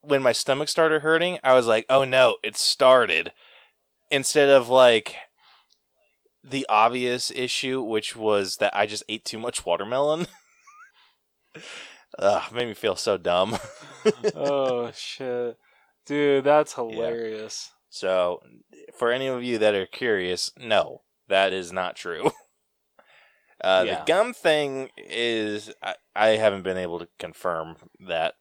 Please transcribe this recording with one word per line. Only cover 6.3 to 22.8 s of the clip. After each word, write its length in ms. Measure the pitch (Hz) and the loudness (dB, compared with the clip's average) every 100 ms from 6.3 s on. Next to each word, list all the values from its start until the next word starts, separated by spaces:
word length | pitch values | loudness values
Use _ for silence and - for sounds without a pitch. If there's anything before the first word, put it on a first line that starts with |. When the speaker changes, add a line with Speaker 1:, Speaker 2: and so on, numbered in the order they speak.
| _ | _
Speaker 1:
the 200 | 135 135 131 | _ -6 0
obvious 640 | 107 113 127 123 123 - | 4 4 2 -4 -4 -6
issue, 500 | - 123 - 131 131 | -6 -6 -4 -4 -4
which 320 | 110 110 - | -2 -4 -4
was 440 | 117 110 101 95 - | -4 0 2 0 -2
that 180 | 101 - | -2 0
I 100 | 104 | -2
just 160 | 104 - | -4 -10
ate 160 | 110 | -12
too 140 | - 113 | -10 -10
much 260 | 120 - - | -8 -8 -4
watermelon. 600 | 85 98 127 147 156 151 - _ _ - - 1077 _ _ _ _ _ _ | -4 -2 -2 0 -2 -6 -12 _ _ -20 -20 -20 _ _ _ _ _ _
<laughs> 40 | - - - - - _ - | -20 -18 -18 -18 -20 _ -2
Ugh, 340 | 98 98 - | 0 0 -2
made 160 | 113 123 | -6 -6
me 60 | |
feel 200 | 101 110 90 | -4 -4 -2
so 200 | - 98 | -2 -2
dumb. 400 | 87 87 98 110 | 0 2 2 -2
<laughs> 40 | - - - - 220 214 208 - | -10 -20 -20 -2 -2 0 -4 -2
Speaker 2:
Oh, 560 | 143 143 135 123 120 | -2 0 0 -2 -6
shit. 640 | - - - 131 123 120 113 _ _ _ _ | -10 -16 -12 -8 -6 -6 -10 _ _ _ _
Dude, 400 | - 143 147 139 | -6 0 2 2
that's 320 | 135 151 151 - | 4 4 2 -4
Speaker 1:
Yeah. 80 | |
Speaker 2:
hilarious. 880 | 117 110 117 117 113 110 110 - - _ _ | -8 -4 -4 -4 -8 -10 -12 -14 -16 _ _
Speaker 1:
So, 520 | - 95 92 90 90 _ 60 _ - - - | -8 -2 0 0 -2 _ _ _ -20 -20 -4
for 140 | 120 | -2
any 160 | 123 135 | 0 -2
of 160 | 127 | -6
you 160 | 123 117 | -4 0
that 160 | 107 | 2
are 120 | 104 92 | 2 -4
curious, 680 | - 127 104 90 90 - _ | -4 -2 0 0 -4 -6 _
no, 460 | 123 104 - - _ _ _ | 0 0 0 -8 _ _ _
that 240 | 98 98 | 2 2
is 200 | 95 87 | -2 -6
not 240 | 92 90 - | -6 -6 -8
true. 340 | 90 80 - - | -10 -2 -2 -4
<laughs> 40 | _ _ _ _ | _ _ _ _